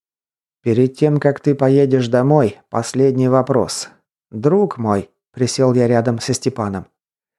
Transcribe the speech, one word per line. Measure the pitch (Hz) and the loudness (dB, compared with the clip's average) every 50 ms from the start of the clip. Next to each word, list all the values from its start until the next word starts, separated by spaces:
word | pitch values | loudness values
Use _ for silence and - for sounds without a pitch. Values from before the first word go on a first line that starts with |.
| _ _ _ _ _ _ _ _ _ _ _ _ - | _ _ _ _ _ _ _ _ _ _ _ _ -4
«Перед | 120 110 117 131 127 131 | -2 2 2 2 0 0
тем, | - 151 151 151 143 | 0 0 0 0 2
как | - 143 139 - | 0 0 -2 0
ты | - 147 139 | -2 -2 0
поедешь | 135 135 131 135 143 139 131 131 131 120 117 | 0 2 2 2 2 2 2 2 0 0 0
домой, | 120 123 127 139 151 151 123 101 - - _ _ | 0 0 2 4 4 4 2 0 -2 -6 _ _
последний | - 113 117 - - 127 135 139 123 127 127 127 | -6 -6 -6 -4 -2 0 0 0 2 0 0 2
вопрос. | 127 131 120 131 139 120 92 - - - - - _ _ _ _ _ _ _ _ | 2 0 0 0 0 -2 -2 -2 -6 -12 -12 -14 _ _ _ _ _ _ _ _
Друг | 110 110 113 147 180 202 208 165 - 123 | -14 -4 -2 0 2 2 0 0 -2 -6
мой», | 113 107 101 98 - _ _ _ _ _ _ | -2 -2 0 -2 -2 _ _ _ _ _ _
присел | 123 127 117 - - 131 127 120 | -4 -4 -4 0 0 0 2 2
я | 127 120 120 | 2 2 2
рядом | 120 117 113 127 117 117 | 2 2 2 0 -4 -4
со | - - 123 | -4 -4 -6
Степаном. | - - 135 - - 107 101 98 92 90 _ _ _ _ _ _ _ _ _ _ | -2 -4 -6 -4 -4 -8 -6 -6 -8 -10 _ _ _ _ _ _ _ _ _ _